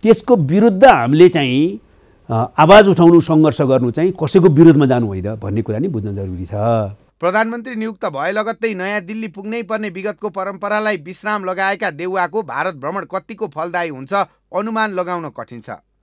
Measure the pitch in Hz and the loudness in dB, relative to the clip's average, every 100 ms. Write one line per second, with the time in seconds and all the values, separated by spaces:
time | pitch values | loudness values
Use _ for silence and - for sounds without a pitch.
0 | 214 220 - 240 139 175 226 185 262 175 | 4 2 4 2 2 4 2 6 6 6
1 | 120 147 180 170 135 127 165 208 _ _ | 2 6 6 6 0 0 0 -4 _ _
2 | _ _ - 113 120 - 160 202 196 175 | _ _ -6 -4 -4 2 8 8 8 6
3 | 170 170 165 156 156 - 139 131 120 117 | 6 6 4 2 2 2 2 2 0 0
4 | 175 - 151 190 175 143 165 147 139 123 | -2 -2 2 4 6 6 6 6 4 2
5 | 113 95 95 110 101 104 110 107 185 123 | -2 -4 -8 -8 -6 -6 -4 -6 -4 -6
6 | 101 101 95 90 90 104 110 117 101 104 | -8 -8 -8 -10 -8 -4 -2 -2 -4 -10
7 | _ _ 170 202 226 233 233 233 220 214 | _ _ -4 -2 -2 -6 -10 -8 -8 -8
8 | 208 139 160 202 214 226 226 190 185 208 | -8 -6 -6 -4 -6 -6 -6 -6 -6 -6
9 | 175 214 220 175 196 226 190 220 214 180 | -8 -10 -10 -12 -10 -10 -8 -8 -8 -10
10 | 196 208 208 190 190 190 202 208 214 202 | -10 -10 -10 -8 -10 -8 -6 -4 -4 -6
11 | 151 185 208 208 185 185 190 196 196 147 | -10 -12 -8 -6 -6 -4 -4 -4 -8 -8
12 | 180 190 175 196 170 127 170 151 139 190 | -6 -4 -4 -6 -8 -6 -6 -8 -8 -8
13 | 165 185 - 170 208 151 170 175 170 135 | -8 -12 -10 -10 -10 -8 -6 -6 -6 -8
14 | 135 196 190 _ _ 180 214 220 214 185 | -6 -4 -4 _ _ -8 -6 -4 -4 -4
15 | 180 180 156 - 113 120 110 98 _ _ | -6 -6 -10 -14 -16 -16 -16 -16 _ _